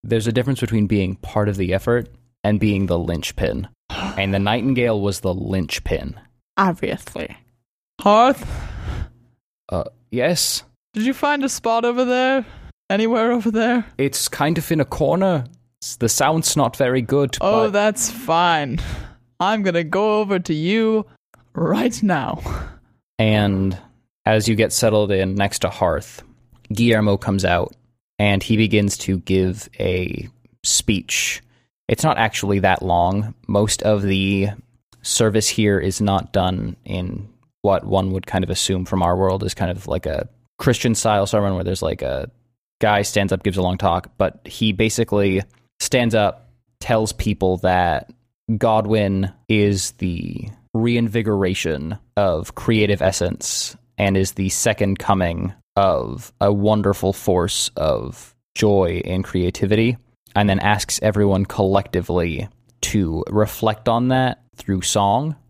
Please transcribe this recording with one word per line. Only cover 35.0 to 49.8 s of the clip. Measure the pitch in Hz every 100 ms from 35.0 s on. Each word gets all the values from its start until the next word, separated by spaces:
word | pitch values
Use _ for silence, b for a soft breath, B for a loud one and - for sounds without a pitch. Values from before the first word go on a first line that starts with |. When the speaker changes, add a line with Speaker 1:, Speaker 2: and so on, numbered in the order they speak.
Speaker 1:
service | - - 110 107 -
here | - 104 98
is | 87 -
not | 101 98 -
done | 98 92 92 110 - -
in | 95 90 90 104 _ _ _
what | 104 95 101
one | 98 95
would | 92 -
kind | 95 90
of |
assume | 92 - 92 90
from | 95
our | 85 92
world | 95 95
is | 98
kind | - 87
of | 90 -
like | 90 76
a | 76 - _ _ -
Christian-style | - 120 123 113 113 104 98
sermon | 110 101 92
where |
there's, | 90 95
like, | 82 -
a | 65 67 76 _ _ _ _ _
guy | 110 104
stands | 101 104 98
up, | 95
gives | 101 95
a |
long | 90 90
talk, | 95 87 - -
but | 95 - -
he | - 110
basically | 95 110 - 113 104 101 95 - _ _ _
stands | - 127 117
up, | 110 101 - - _ _ _
tells | - 113 110
people | - 110 101 95 92
that | 92 90 87 69 - - _ _ - 107
Godwin | 117 110 107 110 101 95 95 - -
is | 110 101 98